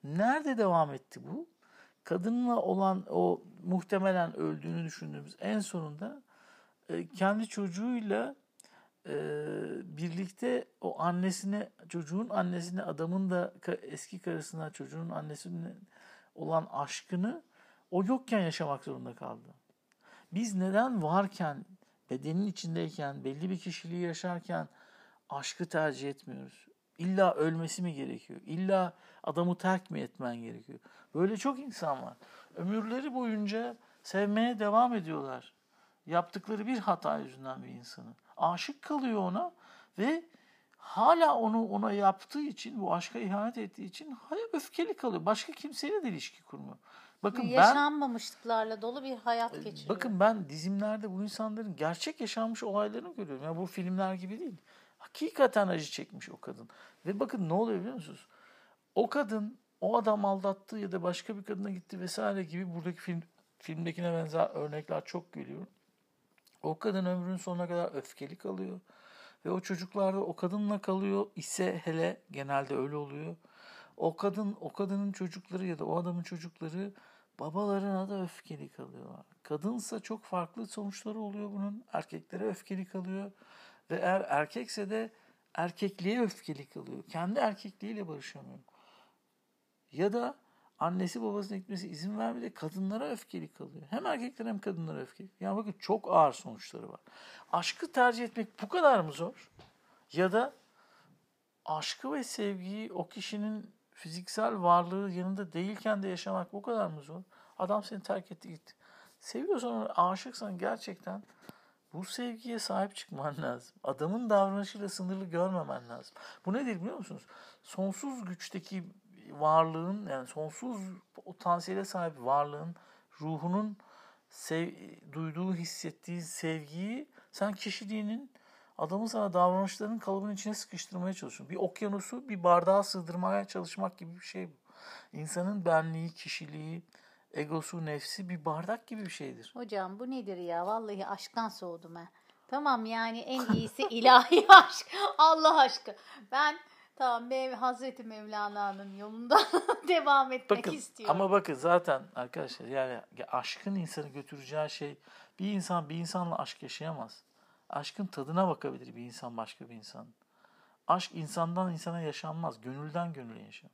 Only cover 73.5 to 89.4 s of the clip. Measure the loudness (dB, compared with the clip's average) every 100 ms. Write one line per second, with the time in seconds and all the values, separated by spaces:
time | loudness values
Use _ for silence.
73.5 | -20 -20 -20 -20 -2 -2 0 -2 0 -4
74.5 | -4 -10 -6 -2 -2 -2 -4 -8 -8 -8
75.5 | -6 -4 -4 -2 -2 0 -4 -6 -10 -12
76.5 | -10 -8 -6 -8 -10 -20 -20 _ -10 -6
77.5 | -2 0 0 0 -2 -2 -4 -6 -10 -14
78.5 | -12 -12 -14 -16 -14 -16 -18 -20 _ -6
79.5 | -2 -2 -4 -6 -8 -8 -10 -4 -4 -4
80.5 | -8 -10 -8 -8 -8 -8 -6 -8 -8 -8
81.5 | -4 -4 -6 -6 -6 -6 -12 -10 -4 -4
82.5 | -4 -6 -8 -6 -8 -6 -8 -8 -14 -20
83.5 | -20 -20 -20 _ 4 6 6 4 2 2
84.5 | -2 -6 -6 -2 -2 -4 -10 _ _ _
85.5 | -4 -4 0 -4 -2 -2 2 0 -2 -10
86.5 | -10 -10 -14 -12 -12 -8 -4 0 2 2
87.5 | 0 -12 -12 -10 -8 -8 -10 -12 -14 -16
88.5 | -18 -20 _ -20 -20 _ _ _ _